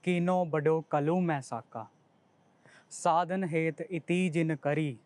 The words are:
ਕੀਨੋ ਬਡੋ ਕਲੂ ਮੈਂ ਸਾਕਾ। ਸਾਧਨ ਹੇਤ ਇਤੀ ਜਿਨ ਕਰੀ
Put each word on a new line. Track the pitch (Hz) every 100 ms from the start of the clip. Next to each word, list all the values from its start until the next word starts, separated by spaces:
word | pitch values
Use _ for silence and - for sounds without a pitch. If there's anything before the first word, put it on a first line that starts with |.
ਕੀਨੋ | 185 175 175 185
ਬਡੋ | 170 156 147 160 156
ਕਲੂ | 151 147 180
ਮੈਂ | 170 147
ਸਾਕਾ। | 127 117 - 117 107 _ _ _ _ _ _ _ - - _
ਸਾਧਨ | - 175 165 175 190
ਹੇਤ | 185 165 160 156
ਇਤੀ | 170 170 - 175 185
ਜਿਨ | 160 160
ਕਰੀ | 156 143 147 151 113